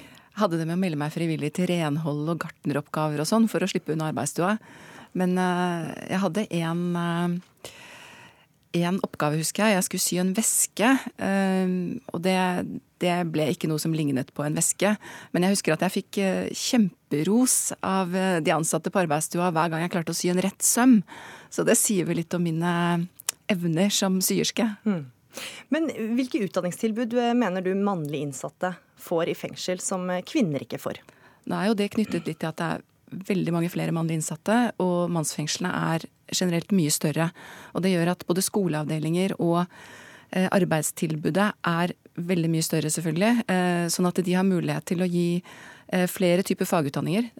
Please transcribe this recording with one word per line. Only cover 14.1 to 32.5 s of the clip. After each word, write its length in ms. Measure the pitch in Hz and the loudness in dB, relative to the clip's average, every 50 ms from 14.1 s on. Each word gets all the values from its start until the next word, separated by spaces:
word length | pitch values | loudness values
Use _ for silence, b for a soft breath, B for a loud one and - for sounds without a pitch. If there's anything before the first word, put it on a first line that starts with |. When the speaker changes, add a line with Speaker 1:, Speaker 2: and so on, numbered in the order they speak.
| 135 123 - - | 0 0 -2 -4
Speaker 1:
på 120 | _ - 143 | _ -4 -4
en 80 | 151 156 | -2 0
veske. 420 | 165 165 - - - 180 202 214 B B B B B B B - | 0 0 -2 0 2 2 2 2 B B B B B B B 0
Men 80 | 170 | 2
jeg 80 | 175 190 202 | 4 4 2
husker 160 | 190 - 175 156 | 2 2 0 2
at 60 | - | 2
jeg 240 | - 185 - 202 - | 0 0 0 -2 -6
fikk, 140 | - - 202 | -4 -4 -2
eh, 260 | 196 190 185 185 180 - - | 0 0 0 0 -2 -4 -6
kjemperos 1160 | - - - - 240 208 175 - _ _ _ 147 147 156 180 208 240 254 247 - - - - - - | -6 -2 2 4 4 4 2 0 _ _ _ -2 0 2 4 4 4 4 4 2 0 0 -2 -4 -4
av, 320 | - 185 190 190 190 175 175 | -2 0 0 0 0 0 0
eh, 260 | 190 185 190 185 165 | 0 2 2 2 2
de 100 | 151 180 | 2 2
ansatte 360 | 160 151 160 - - 160 - 185 | 2 2 2 0 0 -2 -2 0
på 140 | - 202 175 | 0 0 2
arbeidsstua 460 | 156 143 156 - - - 175 175 185 | 2 2 0 0 -2 -2 0 0 2
hver 160 | 160 160 165 170 | 2 2 2 2
gang 120 | 160 160 | 0 -2
jeg 80 | 165 180 | -2 -2
klarte 220 | - 175 160 - | -2 -2 -2 -2
å 40 | 170 | -4
sy 140 | - - 180 | -2 0 0
en 100 | 180 180 | 2 2
rett 220 | 185 196 - - | 0 -2 -2 0
søm. 400 | - - - 233 247 262 247 208 - B B B B B B B B B | 0 2 4 6 8 8 8 8 6 B B B B B B B B B
Så 160 | - - 165 | -4 0 2
det 100 | 160 220 | 4 4
sier 300 | - - - 214 180 156 | 4 4 2 2 2 2
vel 100 | 165 170 | 0 0
litt 160 | 165 165 - | -2 -2 -2
om 100 | - 175 | -2 -2
mine 680 | 175 170 160 160 170 175 175 170 175 170 175 170 170 180 - - - - - - _ - | 0 0 0 0 0 0 2 2 2 2 2 0 -2 -4 -8 -10 -10 -10 -10 -8 _ -4
evner 420 | 202 175 175 170 156 151 196 208 | -2 0 0 0 2 2 2 2
som 300 | - - 208 190 190 190 | 2 0 0 0 0 0
syerske. 560 | 180 - 202 175 156 - - - - 220 208 - _ | 0 0 0 0 0 0 0 0 -2 -2 -2 -4 _
Speaker 2:
Mm. 200 | 214 196 165 135 123 - _ _ B B B B B B B B B | -2 -2 -2 -6 -10 -16 _ _ B B B B B B B B B
Men 180 | 269 320 330 269 - - 226 214 233 | -2 0 0 -2 -4 -4 -4 -2 0
hvilke 240 | 247 269 254 - 320 302 | -2 0 0 -2 -2 -2
utdanningstilbud, 680 | - - 185 175 180 170 - - 226 208 226 254 220 240 | 0 -2 -2 -2 -2 -4 -2 -2 -2 -2 -2 -4 0 0
eh, 200 | 247 240 233 240 | 0 2 2 2
mener 280 | 247 247 185 180 190 | 2 2 2 0 0
du 120 | 180 185 190 | -2 0 0
mannlige 480 | 196 202 202 196 170 151 143 151 135 | 0 0 0 0 -2 -2 -4 -4 -4
innsatte 540 | 151 143 135 - - 151 - _ 180 185 180 - _ _ _ - | -4 -6 -6 -8 -10 -12 -6 _ -6 -6 -6 -8 _ _ _ -20
får 300 | - - 180 160 170 160 | -6 -2 0 0 0 0
i 60 | 180 | -2
fengsel 460 | - - - - - - - 180 180 | -4 -8 -10 -10 -8 -6 -6 -4 -4
som, 280 | - - 196 185 180 180 | -4 -4 -4 -4 -2 -2
eh, 120 | 180 180 | -4 -4
kvinner 380 | 185 - - 320 226 160 143 131 | -6 -4 0 0 0 2 0 -4
ikke 180 | - - - - | -6 -8 -10 -8
får? 200 | - - - - B B B B B B B B B - | -8 -8 -8 -10 B B B B B B B B B -6
Speaker 1:
Nå 80 | 180 | -4
er 100 | 170 180 214 | 0 0 0
jo 60 | 226 | 2
det 160 | 196 202 202 | 0 0 0
knyttet 340 | - 226 208 - - 170 160 | 0 -2 0 0 -2 -4 -4
litt 120 | 156 160 - | -4 -6 -4
til 80 | - | -6
at 80 | 160 | -6